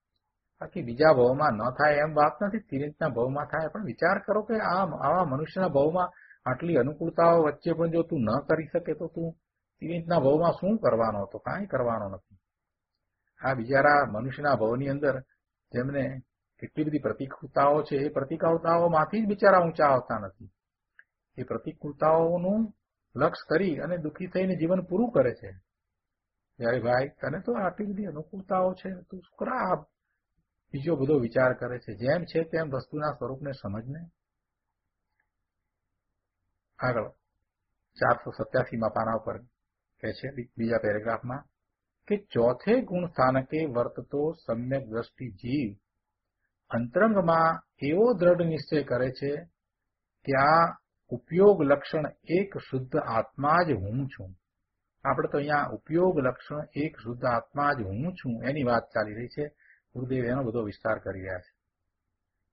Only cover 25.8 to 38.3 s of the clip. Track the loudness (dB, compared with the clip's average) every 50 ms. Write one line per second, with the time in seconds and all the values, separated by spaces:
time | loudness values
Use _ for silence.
25.8 | _ _ _ _ _ _ _ _ _ _ _ _ _ _ _ -4 -2 0 0 0
26.8 | 2 2 2 2 2 -2 -6 _ -8 -6 -6 -6 -4 -4 -4 -2 -2 -2 -4 -4
27.8 | -6 -6 -6 -6 -6 -8 -8 -10 -12 -12 -14 -14 -6 -2 0 0 2 0 -2 -4
28.8 | -8 -10 -12 -12 -14 _ -18 -18 -18 _ _ -8 -6 -4 -4 -2 0 0 -2 -2
29.8 | -4 -8 _ _ _ _ _ _ _ _ _ _ _ _ _ _ _ _ -10 -6
30.8 | -2 -2 0 0 2 2 2 2 2 0 2 2 2 2 2 0 -4 -8 -8 -10
31.8 | -10 -12 -10 -4 -2 0 0 0 -2 -2 -2 -2 -2 -2 -2 -4 -4 -4 -6 -6
32.8 | -8 -8 -8 -6 -4 -4 -4 -6 -8 -8 -8 -8 -10 -10 -10 -10 -8 -8 -8 -8
33.8 | -8 -10 -10 -12 -12 -16 -20 _ _ _ _ _ _ _ _ _ _ _ _ _
34.8 | _ _ _ _ _ _ _ _ _ _ _ _ _ _ _ _ _ _ _ _
35.8 | _ _ _ _ _ _ _ _ _ _ _ _ _ _ _ _ _ _ _ -6
36.8 | -4 -4 -2 -2 -4 -6 -10 _ _ _ _ _ _ _ _ _ _ _ _ _
37.8 | _ _ _ -2 2 2 2 0 -2 -8